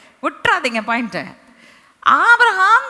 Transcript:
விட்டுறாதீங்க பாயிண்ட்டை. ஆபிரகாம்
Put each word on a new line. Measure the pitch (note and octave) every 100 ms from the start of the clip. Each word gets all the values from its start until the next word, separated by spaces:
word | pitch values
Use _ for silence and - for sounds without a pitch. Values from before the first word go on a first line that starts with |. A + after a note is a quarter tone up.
| _ _
விட்டுறாதீங்க | D4+ - A4+ F#4+ C#4+ A3+
பாயிண்ட்டை. | A3 A#3 A#3 F3+ C3+ - _ _ _ _ _ _
ஆபிரகாம் | - C#4 G4 A#4 A#4 F#4+ F#4+ A#4 C5+